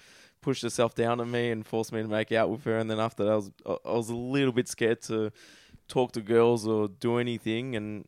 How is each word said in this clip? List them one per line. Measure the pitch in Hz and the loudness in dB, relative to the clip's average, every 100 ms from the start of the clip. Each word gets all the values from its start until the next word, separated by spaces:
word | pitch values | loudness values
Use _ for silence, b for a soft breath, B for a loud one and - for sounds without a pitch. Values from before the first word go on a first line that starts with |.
| B B | B B
<laughs> | B _ | B _
pushed | - 131 | -4 -2
herself | 117 - 117 | -2 0 0
down | - 117 120 | 2 0 0
on | 117 | -2
me | 120 120 | -2 -2
and | 110 107 | -4 -4
forced | 113 113 | -4 -2
me | 113 | -4
to | 110 | -2
make | 107 110 | -2 0
out | 113 98 | 2 2
with | 113 113 | 0 -2
her. | 113 | -2
And | 113 | 0
then | 110 | -2
after | 113 - | -2 0
that, | 104 | 2
I | 107 | 2
was, | 98 - - | 0 -10 -6
I, | 90 | -6
I | - | -2
was | 110 110 | -2 -2
a | 117 | -4
little | 123 139 135 | -2 0 2
bit | 120 - | 2 -2
scared | - 113 117 | 0 2 2
to | - 110 107 B B B B B - | -2 -2 -2 B B B B B -4
talk | - 123 | -2 0
to | 120 | -2
girls | 104 117 117 120 107 | 2 6 6 4 2
or | 110 107 | 0 0
do | 95 120 120 | -2 0 0
anything. | 120 117 - 113 131 117 | 0 -4 -2 -2 -2 -6
And | 107 107 | -6 -8